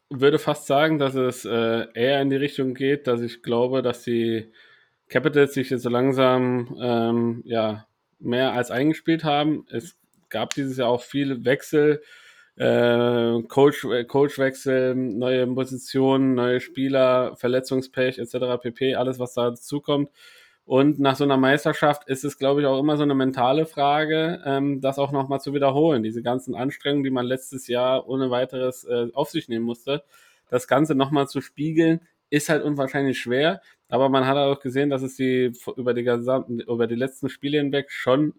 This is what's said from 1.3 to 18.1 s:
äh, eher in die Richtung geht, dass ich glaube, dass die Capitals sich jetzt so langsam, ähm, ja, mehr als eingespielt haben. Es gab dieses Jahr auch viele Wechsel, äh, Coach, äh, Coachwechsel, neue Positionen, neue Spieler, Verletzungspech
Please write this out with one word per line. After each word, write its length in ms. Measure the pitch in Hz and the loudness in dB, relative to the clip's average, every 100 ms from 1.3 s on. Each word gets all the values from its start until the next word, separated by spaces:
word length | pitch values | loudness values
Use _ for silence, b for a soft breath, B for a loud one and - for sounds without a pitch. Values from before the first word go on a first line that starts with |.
| 117 - | -4 -4
äh, 420 | 117 113 113 110 | -2 0 -2 -4
eher 280 | - 123 139 | -2 0 2
in 80 | 139 | 0
die 60 | 135 | 0
Richtung 400 | 143 - 131 123 | -2 -2 -4 -2
geht, 320 | 135 143 135 | -2 0 0
dass 140 | 120 | -2
ich 200 | 120 - | -2 -8
glaube, 400 | - 117 123 131 | -2 0 0 0
dass 220 | 123 120 | -2 -4
die 480 | - 117 113 113 110 b b b b b _ | -4 -2 0 -2 -6 b b b b b _
Capitals 440 | 127 143 143 139 | -2 2 4 2
sich 160 | 135 - | 2 -4
jetzt 120 | 127 | -4
so 60 | 120 | -2
langsam, 840 | 120 131 131 131 127 127 127 120 123 | 0 2 4 4 4 2 -2 -4 -6
ähm, 640 | 123 117 117 117 117 117 127 | -2 0 2 0 0 -4 -4
ja, 420 | 113 110 104 - _ _ _ | -2 -2 -4 -12 _ _ _
mehr 340 | 127 120 131 | -4 0 0
als 180 | 113 120 | 0 -2
eingespielt 520 | 117 147 156 - 165 | 0 0 0 0 0
haben. 420 | 160 143 151 147 - | 0 0 0 -2 -4
Es 300 | 117 117 - _ _ _ | -10 -10 -14 _ _ _
gab 240 | 110 110 | -6 -6
dieses 240 | - 139 131 | -4 -4 -2
Jahr 120 | 120 | 0
auch 120 | 123 | 0
viele 440 | - 135 139 131 117 | -2 -4 -2 -2 0
Wechsel, 560 | 127 - 156 147 147 B B B B B - | 0 2 2 4 2 B B B B B -2
äh, 840 | 127 120 120 120 120 120 117 117 113 | 2 4 4 4 2 2 2 0 0
Coach, 380 | - 143 143 120 | 4 4 4 -2
äh, 200 | 120 120 | -4 -2
Coachwechsel, 880 | 139 143 143 135 131 139 131 127 127 | 0 0 0 -2 -2 -2 0 0 0
neue 520 | 127 104 127 127 123 | -2 -2 0 0 0
Positionen, 880 | 127 127 131 - 135 135 135 135 127 | -2 -4 -8 -6 0 2 4 2 2
neue 240 | 123 123 | 2 0
Spieler, 760 | - - 135 135 131 127 123 - | -4 -4 -2 2 4 4 0 -2
Verletzungspech 840 | 123 127 131 131 131 - 127 | -2 -2 -2 -4 -4 -2 -2